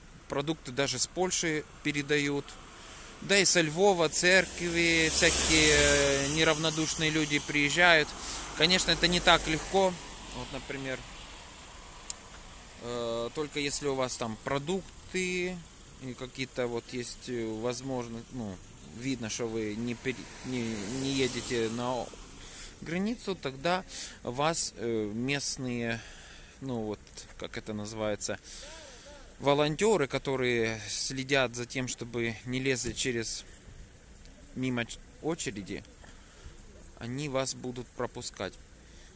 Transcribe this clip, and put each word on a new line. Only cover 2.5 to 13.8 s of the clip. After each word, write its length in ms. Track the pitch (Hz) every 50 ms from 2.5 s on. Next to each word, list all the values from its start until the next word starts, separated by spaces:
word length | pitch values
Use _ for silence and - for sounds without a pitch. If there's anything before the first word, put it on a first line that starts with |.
| - - - - - - - - - - - - - -
Да 160 | - - 196
и 80 | 202 180
со 160 | - - 180
Львова, 460 | 165 151 151 175 196 208 190 170 165
церкви, 1000 | 151 - - 175 180 185 190 175 - - - 175 175 165 170 170 170 165 165 160 156
всякие, 640 | - - 175 165 - - - - 160 160 156 156 147
э, 500 | 147 143 143 143 143 143 139 139 139 139 139 151
неравнодушные 720 | 160 160 160 156 147 160 160 156 160 156 151 - - 160 156
люди 300 | 156 156 156 147 147 143
приезжают. 680 | - - 143 147 143 143 139 170 180 175 170 156 147 - - - - - - - - - -
Конечно, 340 | - 151 170 185 185 - 180
это 160 | 165 151 170
не 120 | 170 180 175
так 280 | 175 185 170 156 -
легко. 460 | 160 156 147 - - - 190 190 185 175 156 - - - - - - -
Вот, 100 | 123 123 - 143
например, 460 | 131 - - 139 135 135 135 131 123 - - - - - - - - - - - - - - - - - - - - - - - - - - - - - - - - - - - - 117
э, 460 | 120 120 120 120 117 117 117 117 117 -
только 260 | 156 151 143 - 151
если 280 | 143 143 135 -